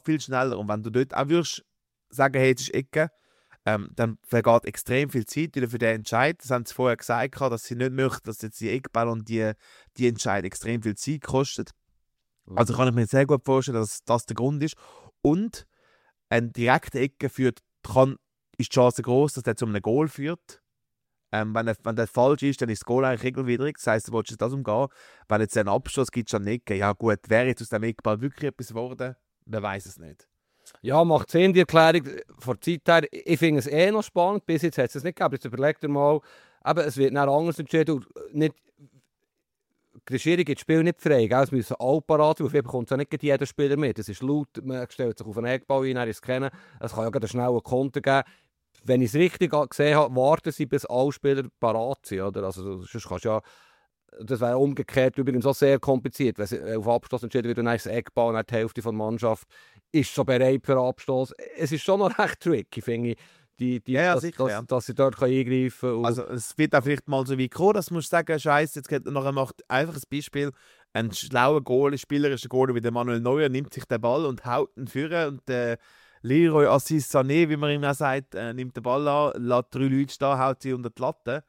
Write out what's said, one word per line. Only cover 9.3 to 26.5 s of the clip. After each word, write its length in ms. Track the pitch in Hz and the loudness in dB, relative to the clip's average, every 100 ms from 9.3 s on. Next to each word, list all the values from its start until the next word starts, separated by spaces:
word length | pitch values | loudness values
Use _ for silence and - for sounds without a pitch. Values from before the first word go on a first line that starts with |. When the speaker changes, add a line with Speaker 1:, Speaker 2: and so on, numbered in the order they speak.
| 113 107 107 _ - _ - | -2 -2 -4 _ -20 _ -2
Speaker 1:
die 100 | 123 | 0
Entscheid 380 | 117 120 98 92 | 0 -2 -2 -4
extrem 380 | - 113 120 | -8 -6 -4
viel 120 | 107 101 | -4 -4
Zeit 260 | - 151 | -6 -6
kostet. 500 | - 135 139 - 95 - _ _ _ _ _ _ - | -2 -2 -2 -4 -10 -14 _ _ _ _ _ _ -6
Speaker 2:
Mhm. 140 | 92 | 0
Speaker 1:
Also 160 | 110 135 | 0 2
kann 120 | 127 | 2
ich 60 | |
mir 140 | 117 110 | 2 2
sehr 180 | 135 143 | 2 4
gut 180 | 139 | 2
vorstellen, 360 | - 131 135 113 | 2 0 0 -2
dass 240 | 107 - - | -4 -6 -2
das 220 | 117 - | -2 -2
der 80 | 110 | -4
Grund 260 | 127 147 | -2 -2
ist. 140 | 151 - - - - _ | -4 -6 -18 -20 -20 _
Und 420 | 143 170 226 - - _ _ _ _ _ _ | 2 2 -2 -8 -18 _ _ _ _ _ _
eine 200 | 117 117 | -2 -2
direkte 500 | 120 117 131 - 131 | -2 0 0 0 -4
Ecke 280 | 139 - 139 | -4 -2 -6
führt, 280 | - 127 - _ _ | 0 -2 -2 _ _
kann, 360 | - 131 135 - _ _ _ - | -2 2 2 0 _ _ _ -8
ist 160 | 120 | -2
die 40 | 135 | 4
Chance 260 | 123 - | 4 2
groß, 320 | 117 127 147 | 0 2 2
dass 100 | - | 0
der 120 | 113 107 | -4 -4
zu 100 | 113 | -4
einem 160 | 101 | -2
Goal 260 | 107 127 156 | 0 0 0
führt. 500 | - 143 175 - - _ _ _ _ _ _ _ | -4 -8 -8 -14 -20 _ _ _ _ _ _ _
Ähm, 220 | 107 107 110 | -4 -2 -2
wenn 100 | 113 | -2
er, 120 | 107 | -2
wenn 120 | - 113 | -4 -2
der 120 | 113 | -2
falsch 360 | 127 127 151 | 2 4 4
ist, 180 | 143 139 | 0 -2
dann 60 | 117 | -4
ist 140 | 107 | -4
das 40 | - | -2
Goal 200 | 123 131 | 0 2
eigentlich 180 | 120 | 0
regelwidrig. 540 | 127 131 127 120 143 - | -4 -4 -2 -2 -2 -4
Das 100 | - | -2
heisst, 220 | 110 - | -2 -2
du 20 | |
willst 300 | 113 - 110 | -4 -6 -4
das 100 | 117 | -4
umgehen. 360 | 135 113 107 139 - - - - | -4 -2 -2 -2 -6 -20 -20 -2
Wenn 100 | 107 | 0
jetzt 160 | 110 113 | 2 0
einen 120 | 101 | 0
Abstoß 420 | 110 - - 123 | 0 -2 -2 -2
gibt, 180 | 127 107 | -4 -4
schon 140 | 110 | -4
nicht. 260 | 101 | -2